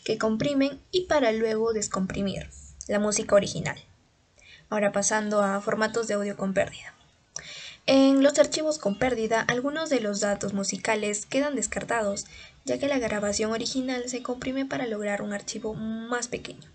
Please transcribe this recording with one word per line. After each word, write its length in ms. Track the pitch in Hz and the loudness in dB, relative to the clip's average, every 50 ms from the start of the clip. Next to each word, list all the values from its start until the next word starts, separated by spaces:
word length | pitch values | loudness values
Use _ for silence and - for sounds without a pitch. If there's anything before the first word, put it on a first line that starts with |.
| - | -4
que 140 | - 220 220 | -2 0 0
comprimen 640 | - 220 220 220 294 285 285 269 269 277 277 - - _ | 2 2 2 2 2 2 4 4 2 2 0 -4 -8 _
y 160 | - 370 359 | -2 0 2
para 260 | - 320 302 262 226 220 | 2 4 4 4 4 4
luego 400 | 220 226 226 220 220 220 226 220 | 2 2 0 0 2 2 0 0
descomprimir 760 | 214 202 - - 196 185 190 - - 202 196 185 - - - - - - - - - - - | 0 -2 -2 -2 -2 -2 -2 -2 -2 -4 -4 -4 -6 -8 -12 -14 -18 -20 -20 -18 -12 -6 -2
la 100 | 202 208 | 0 0
música 380 | 208 208 202 214 214 - 202 | 2 2 0 0 2 4 6
original. 460 | 202 202 - - 160 156 147 - - - - _ _ _ _ _ _ _ _ _ _ - - - - - - | 6 6 4 0 -4 -4 -4 -6 -6 -10 -20 _ _ _ _ _ _ _ _ _ _ -20 -20 -20 -20 -8 -4
Ahora 220 | 214 214 208 202 202 | 0 0 2 2 2
pasando 480 | 202 202 - 220 214 214 208 214 208 | 0 0 2 0 0 0 2 2 2
a 220 | 202 196 196 202 202 | 2 2 0 0 -2
formatos 460 | 220 208 214 220 214 220 240 226 214 | -2 0 0 0 0 0 -2 -2 0
de 60 | 104 | -2
audio 220 | 104 - 104 101 | -2 -2 -4 -4
con 160 | - 98 95 95 | -4 -4 0 0
pérdida. 420 | 101 101 - - - - - - _ _ _ _ _ _ _ - - - - - - - - - - _ | 0 0 0 -2 -10 -16 -18 -20 _ _ _ _ _ _ _ -16 -16 -16 -16 -16 -16 -16 -16 -18 -4 _
En 360 | - 269 269 269 269 269 269 269 | 4 6 8 8 8 8 8 6
los 160 | 285 294 311 | 6 6 6
archivos 380 | 285 294 - 311 311 311 302 | 4 4 2 -2 -2 -2 -2
con 220 | - - 202 202 - | -2 -2 -2 0 0
pérdida, 420 | 254 262 247 226 220 220 226 226 | 0 0 0 0 0 0 0 2
algunos 480 | 220 220 240 247 247 285 294 311 320 311 | 2 2 0 0 0 -2 -2 -2 -2 0
de 120 | 285 247 | 0 0
los 200 | 214 208 202 196 | 0 0 -2 0
datos 320 | 208 202 202 202 - 196 202 | 0 0 0 -2 -4 -4 -4
musicales 720 | 196 196 - 196 185 - - 220 214 208 208 208 208 - | -4 -4 -4 -4 -4 -2 -2 0 0 0 -2 -2 -4 -4
quedan 300 | - - 269 285 294 285 | -2 0 0 0 0 0
descartados, 720 | 240 208 - - 196 190 - 233 233 214 202 202 208 - - - - - - - - - | -2 -4 -4 -4 -6 -4 -2 -2 0 0 0 -2 -4 -6 -10 -14 -20 -20 -20 -20 -10 -6
ya 120 | 269 247 262 | -4 -2 -2
que 80 | 277 | 0
la 120 | 277 285 262 | 0 0 0
grabación 520 | 233 214 214 208 208 208 202 208 214 214 | 0 -2 -2 -2 -2 -2 0 0 -2 -2
original 600 | 220 226 226 - - 262 254 262 262 247 240 247 | -2 -2 -4 -4 -2 -2 -2 -2 -4 -4 -4 -6
se 120 | - 240 254 | -6 -6 -6
comprime 440 | - 247 254 - 269 262 269 269 | -6 -6 -6 -4 -4 -4 -2 -4
para 200 | 269 277 269 262 | -4 -4 -4 -4
lograr 360 | 233 214 208 208 208 202 202 208 | -4 -4 -4 -4 -4 -4 -4 -4
un 100 | 208 202 | -4 -6
archivo 400 | 202 - - - 214 - 214 214 | -6 -6 -8 -8 -6 -6 -6 -6
más 560 | 214 220 220 220 226 226 233 247 240 233 - | -6 -6 -6 -6 -6 -6 -6 -4 -4 -4 -6
pequeño. 420 | - - - - - - - - | -8 -8 -10 -12 -16 -16 -20 -20